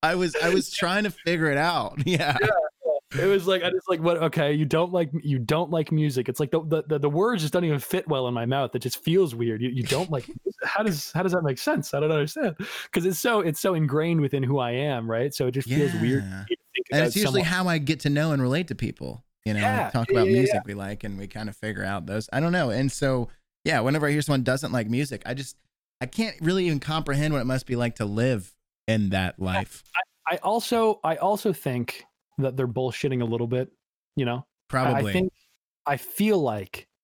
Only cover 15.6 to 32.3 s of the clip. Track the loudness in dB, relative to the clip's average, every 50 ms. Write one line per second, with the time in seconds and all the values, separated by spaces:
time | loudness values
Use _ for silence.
15.6 | -4 -2 0 0 2 0 0 0 0 2 2 0 0 -4 -8 -10 -6 -8 -8 -8
16.6 | _ _ _ -8 -6 -2 0 2 2 2 2 2 0 2 2 2 0 0 0 0
17.6 | 0 2 0 0 0 0 -2 0 0 0 2 2 2 2 2 2 2 2 0 0
18.6 | -2 -4 -4 -4 -4 -6 -6 -6 -10 -12 -12 -12 -18 _ _ _ _ -2 -2 0
19.6 | 2 2 2 0 -2 0 0 -2 0 2 2 4 4 6 6 6 6 4 2 0
20.6 | -2 -6 -8 -8 -8 -8 -8 -8 -8 -10 -8 -8 -10 -10 -10 -10 -10 -10 -10 -8
21.6 | -8 -8 -6 -4 -6 -4 -6 -6 -6 -4 -6 -6 -6 -2 -2 0 2 2 2 2
22.6 | 0 0 0 0 0 0 0 0 0 0 0 0 -2 -4 -8 -18 _ _ _ _
23.6 | _ 0 2 2 2 2 2 2 2 2 2 2 2 2 2 2 2 2 0 0
24.6 | -2 -2 -2 -2 0 0 0 0 0 -2 -4 -10 -8 -8 -8 -8 -8 -12 -14 _
25.6 | _ _ _ _ _ _ _ _ -10 -8 -4 -4 -4 -4 -4 -2 0 0 2 2
26.6 | 2 2 2 0 -2 -2 -2 -2 0 0 0 2 2 2 0 0 0 0 0 -2
27.6 | -2 -2 -2 0 0 -2 -2 -2 -4 -2 0 2 2 2 2 0 -2 -8 _ _
28.6 | _ _ _ _ _ 0 2 2 2 2 2 2 0 0 -4 -4 -4 -2 0 -2
29.6 | -2 -4 -10 -20 -20 -10 _ -6 -6 _ _ _ _ -4 -4 -2 0 0 0 0
30.6 | 0 0 2 4 4 4 2 2 0 -2 0 2 2 2 2 2 2 -2 -2 0
31.6 | -2 -2 -2 -2 -2 -4 -6 -12 -14 _ _ _ _ _